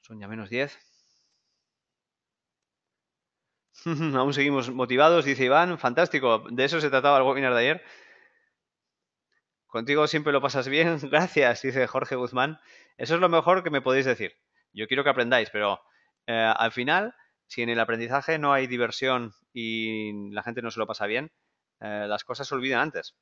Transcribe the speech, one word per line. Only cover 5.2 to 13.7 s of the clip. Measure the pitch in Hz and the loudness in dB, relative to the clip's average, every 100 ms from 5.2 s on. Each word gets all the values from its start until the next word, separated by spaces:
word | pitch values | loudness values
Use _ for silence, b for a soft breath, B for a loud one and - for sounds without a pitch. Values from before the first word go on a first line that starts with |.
| 139 | 2
dice | 131 127 | 0 4
Iván. | 139 175 170 | 4 4 0
Fantástico, | 131 123 170 156 127 110 113 | -2 2 0 2 2 2 0
de | 120 135 | -2 0
eso | 165 | 0
se | 151 | 2
trataba | 131 139 139 | 2 4 4
el | |
webinar | 131 135 135 | 4 2 2
de | 123 | 2
ayer. | 123 170 B B B B B B B B _ _ _ _ _ _ _ _ _ _ _ | 2 0 B B B B B B B B _ _ _ _ _ _ _ _ _ _ _
"Contigo | 117 117 143 151 | -8 -2 2 2
siempre | 160 151 | 0 0
lo | 139 | 0
pasas | 135 135 127 | 0 -2 -2
bien". | 143 165 165 | 0 2 0
<laughs> | 135 | 0
Gracias, | 147 175 - 131 117 | 0 2 4 2 2
dice | 135 127 123 | -2 0 0
Jorge | 131 131 131 | -2 -4 -4
Guzmán. | 123 127 135 160 b b b b | -4 0 -2 -2 b b b b
"Eso | 120 170 | -2 2
es | |
lo | 180 | 4
mejor | 165 160 185 | 4 4 2
que | 170 | 2